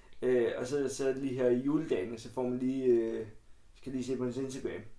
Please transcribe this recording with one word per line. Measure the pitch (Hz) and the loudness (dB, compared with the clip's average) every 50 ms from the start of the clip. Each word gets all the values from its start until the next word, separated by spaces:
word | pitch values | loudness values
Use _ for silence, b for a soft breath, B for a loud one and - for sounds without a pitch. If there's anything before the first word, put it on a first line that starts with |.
| b b b b | b b b b
Øh, | 123 127 127 123 117 - - - | 0 4 4 6 4 4 2 0
og | 127 127 | -2 -2
så, | 143 143 139 127 131 | 0 0 0 0 -2
så | - 139 135 131 | 0 0 0 0
lige | 135 139 135 123 | 0 -2 -2 0
her | 131 123 123 | 2 4 4
i | 123 123 | 4 4
juledagene, | 131 143 151 160 160 151 135 98 - 113 117 110 | 2 2 2 2 2 2 0 0 0 -4 -6 -10
så | - 120 | -12 -8
får | - 131 127 | -4 -2 -2
man | 123 123 127 | 0 0 0
lige, | 127 127 131 131 131 | 0 0 0 2 4
øh, | 127 120 117 113 113 113 113 110 110 - - - - - - - - - | 6 6 6 4 2 -2 -4 -6 -8 -12 -18 -20 -20 -20 -20 -20 -20 -20
skal | - - 131 | -14 -12 -8
lige | 139 127 120 | -6 -4 -2
se | 123 131 120 | -2 -2 -2
på | 127 | -2
hendes | 123 117 131 | -2 -2 -4
Instagram. | 135 127 127 123 - - - 92 107 - - | -4 -4 -6 -6 -6 -6 -6 -8 -10 -12 -16